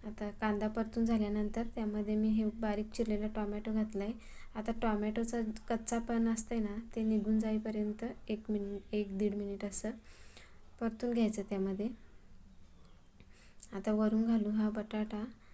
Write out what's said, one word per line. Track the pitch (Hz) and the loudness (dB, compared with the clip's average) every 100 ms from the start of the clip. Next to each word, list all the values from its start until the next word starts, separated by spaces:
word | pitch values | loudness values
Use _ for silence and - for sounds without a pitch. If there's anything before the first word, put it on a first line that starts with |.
आता | 214 214 208 | -10 -6 -6
कांदा | 202 214 208 214 | -2 0 2 2
परतून | 214 220 233 | 0 -2 2
झाल्यानंतर | 226 226 208 208 208 226 233 | 4 4 4 2 2 0 -2
त्यामध्ये | - 214 208 208 | -2 -2 0 2
मी | 214 214 | 4 4
हे | 220 214 | 4 2
बारीक | 220 220 208 214 | 0 0 0 -2
चिरलेला | - 226 208 214 | -2 0 2 0
टोमॅटो | 214 208 208 214 | -2 -2 -2 0
घातला | 214 214 202 | 0 2 0
आहे. | 202 233 - - - | -2 -4 -8 -12 -10
आता | 220 220 | -6 -4
टोमॅटोचा | 226 226 208 214 214 226 233 220 214 - | 0 2 2 2 0 0 0 -2 -4 -2
कच्चापण | 226 226 233 233 233 226 | 0 4 2 2 2 4
असतंय | 226 - 233 | 2 0 0
ना, | 208 208 233 - | 0 -2 -6 -2
ते | |
निघून | 220 220 196 220 | 2 4 4 4
जाईपर्यंत | 220 214 220 220 208 208 233 - - | 4 0 0 -2 -2 -2 -4 -6 -4
एक | 214 - | -6 0
मिनिट, | 208 202 202 - | -2 -2 -6 -4
एक | 208 202 190 | -2 0 2
दीड | 208 | 2
मिनिट | 202 202 202 | 2 -4 -4
असं | 208 190 214 - - - - - - - - - | -2 -2 -2 -6 -12 -18 -18 -18 -18 -18 -18 -4
परतून | 233 226 240 | -4 0 0
घ्यायचं | 233 226 220 | 4 4 4
त्यामध्ये. | 196 196 190 190 208 262 - - - - - - - - - - - - - - - - - | 0 0 0 0 -2 -4 -14 -20 -20 -20 -18 -20 -20 -20 -20 -20 -20 -20 -20 -20 -20 -16 -10
आता | 202 202 | -6 0
वरून | 214 214 220 226 | 2 4 4 4
घालू | 226 208 | 4 4
हा | 214 214 | 2 2
बटाटा. | 214 214 214 214 208 240 - - | 0 -4 -4 -2 -4 -6 -10 -20